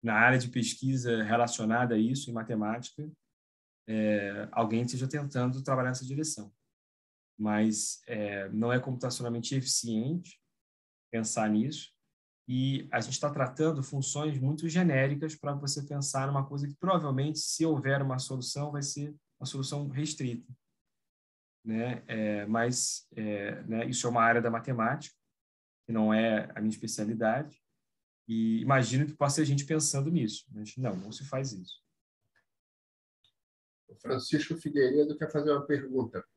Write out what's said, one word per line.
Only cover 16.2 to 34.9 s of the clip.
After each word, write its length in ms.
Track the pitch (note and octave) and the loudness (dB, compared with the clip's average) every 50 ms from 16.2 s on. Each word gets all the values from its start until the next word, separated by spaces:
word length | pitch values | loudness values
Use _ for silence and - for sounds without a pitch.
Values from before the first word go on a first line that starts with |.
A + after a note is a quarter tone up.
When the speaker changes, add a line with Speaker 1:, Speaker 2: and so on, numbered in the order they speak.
| C3+ C#3 | 0 0
Speaker 1:
numa 200 | C#3+ C#3 C3+ C3+ | 0 0 -2 -2
coisa 180 | C#3+ C#3+ C#3+ | -4 -4 -4
que 120 | C#3+ C#3+ _ | -4 -6 _
provavelmente, 640 | - F#3 F#3+ F3 D3+ C#3+ C3 C3 C#3 D3+ D3+ D#3 | 2 2 2 4 2 2 0 0 0 0 -2 -4
se 260 | - - - - D#3+ | -4 -4 -2 0 2
houver 360 | D#3+ D#3 C3+ A#2 C3+ C#3 C#3 | 2 2 2 2 2 2 2
uma 160 | C#3 C3+ C3 B2+ | 2 0 -2 -2
solução, 520 | - - C3+ C3 B2 - - C#3+ D3 D3 | -4 -4 -6 -6 -6 -6 -4 -4 -4 -4
vai 100 | C#3+ C#3+ | -4 -4
ser 320 | C#3 C#3 - D3 C#3+ D3 D3+ - _ _ _ _ | -4 -4 -6 -6 -6 -8 -10 -14 _ _ _ _
uma 80 | C3 | -10
solução 440 | C3 - C3+ C3 C3 C#3+ C#3+ C#3+ C#3 | -8 -4 -4 -4 -4 -4 -4 -4 -4
restrita, 600 | B2+ C3+ D3+ D3+ - - C3+ B2 A#2 A#2 - - C3 _ _ _ _ _ _ _ _ _ _ _ _ _ _ _ _ _ _ _ _ _ _ | -4 -4 -4 -4 -4 -4 -4 -4 -4 -6 -10 -12 -20 _ _ _ _ _ _ _ _ _ _ _ _ _ _ _ _ _ _ _ _ _ _
né? 360 | A2 A2 A2 A#2 B2+ B2 A#2 - - | -4 -2 -2 0 -2 -4 -6 -6 -6
É, 380 | A#2+ A2 G#2+ G#2+ G#2 G2+ G#2 | -4 -2 0 0 0 -2 0
mas, 600 | G2+ A2 A#2 A#2 A#2+ B2 - - - - - - _ - | 0 2 2 2 2 2 0 0 -2 -4 -6 -10 _ -10
é, 460 | A2+ G#2+ G#2+ G#2 G2+ G2+ G#2 A2+ - - | -6 -4 -4 -2 -2 -4 -6 -6 -8 -6
né, 220 | A2 A2+ A2+ A#2 | -4 -4 -2 -2
isso 220 | B2+ B2+ B2 - B2 | -2 -2 -2 0 2
é 20 | |
uma 140 | A#2+ A#2+ A2+ | 4 6 6
área 180 | A#2 A#2 A#2 | 6 6 6
da 80 | A2+ A#2+ | 4 2
matemática, 640 | A#2 A#2 - - B2+ A#2 A2 A#2 C3+ - - - _ _ _ _ _ _ _ _ _ _ _ _ _ _ _ | -2 -2 -2 -4 -2 0 0 0 0 -2 -6 -14 _ _ _ _ _ _ _ _ _ _ _ _ _ _ _
que 80 | - A2+ | -2 0
não 200 | A2 A2 G#2+ G#2+ | 2 4 4 4
é 360 | A2 A2+ A2+ A2 G#2+ - - - | 4 4 4 2 2 0 -2 -6
a 40 | - | -2
minha 140 | G#2+ A2 G#2+ | -2 -2 -2
especialidade, 880 | - - A2+ - - G#2+ G#2 A#2 A2 A2+ A2 A2+ C3+ D3+ D3+ - _ _ _ _ _ _ _ _ _ _ _ _ _ _ - | -2 -6 -8 -4 -4 -2 -2 0 2 2 2 2 2 -2 -6 -12 _ _ _ _ _ _ _ _ _ _ _ _ _ _ -4
e 340 | A2+ A2+ A2+ A2+ A2+ A2+ | 0 2 2 4 2 2
imagino 440 | - C3 C3+ C3+ B2 A2 B2 C3 D3+ | 4 4 4 4 4 4 2 2 2
que 100 | D3 - | 2 0
possa 220 | - D3 C#3 C#3 - | 0 0 2 4 2
ter 80 | D#3 | 2
gente 180 | C3+ C#3 C#3+ C#3 | 4 2 0 2
pensando 460 | - D#3+ D#3 D3+ - - C#3 C#3 D3+ | 0 0 0 2 2 0 0 0 2
nisso, 360 | F3 E3 B2 G#2+ - - - _ | 2 2 2 0 -2 -6 -12 _
mas 240 | - G#2+ G#2+ G#2 - | -12 -12 -12 -10 -8
não, 200 | B2 B2+ A#2 F#2+ | -4 -4 -2 -2
não 160 | F2+ F#2+ G#2 | -4 -6 -10
se 120 | G#2+ - C#3 | -12 -12 -12
faz 300 | - - C3 C3+ C3 A2 | -6 -4 -4 -4 -4 -6
isso. 280 | F#2 F2+ - - - _ _ _ _ _ _ _ _ _ _ _ _ _ _ _ _ _ _ _ _ _ _ _ _ _ _ _ _ _ _ _ _ _ _ _ _ _ _ _ _ _ _ | -10 -12 -14 -18 -20 _ _ _ _ _ _ _ _ _ _ _ _ _ _ _ _ _ _ _ _ _ _ _ _ _ _ _ _ _ _ _ _ _ _ _ _ _ _ _ _ _ _
Speaker 2:
O 80 | - | -20
Francisco 600 | - _ - C3+ B2 - - - D3+ - - E3 E3 | -16 _ -2 0 0 0 2 2 2 2 2 -4 -4
Figueiredo 600 | - D3+ C#3+ C#3+ C3+ B2+ | -4 0 4 6 6 6